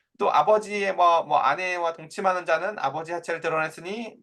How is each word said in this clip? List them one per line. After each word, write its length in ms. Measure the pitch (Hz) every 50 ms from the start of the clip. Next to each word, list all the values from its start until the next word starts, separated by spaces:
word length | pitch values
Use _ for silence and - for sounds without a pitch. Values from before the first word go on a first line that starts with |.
| _ _ _ -
또 140 | 202 190 -
"아버지의 640 | - 202 208 214 214 208 196 208 202 196 196 185
뭐, 300 | 175 175 170 170 165 147
뭐 140 | 147 151 139
아내와 560 | 135 131 143 170 185 185 180 175 170 170 165
동침하는 520 | - 156 160 - - 196 190 185 180 175
자는 320 | 170 165 160 175 202 208 -
아버지 340 | - 160 156 156 165 160 175
하체를 280 | 170 165 - 170 160
드러냈으니, 760 | 160 165 156 156 156 160 160 - 165 180 202 226 233 214 - -